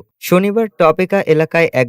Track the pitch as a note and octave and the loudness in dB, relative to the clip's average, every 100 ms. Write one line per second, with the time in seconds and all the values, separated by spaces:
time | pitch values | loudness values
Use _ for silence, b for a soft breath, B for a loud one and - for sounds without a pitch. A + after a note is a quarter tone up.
0 | - _ - F3+ G3+ G#3+ A3 - D#3+ D#3 | -4 _ -2 0 0 -2 -4 0 0 2
1 | F#3 G3 - D#3 D#3+ E3 E3 C3 | 0 -2 0 0 0 0 0 0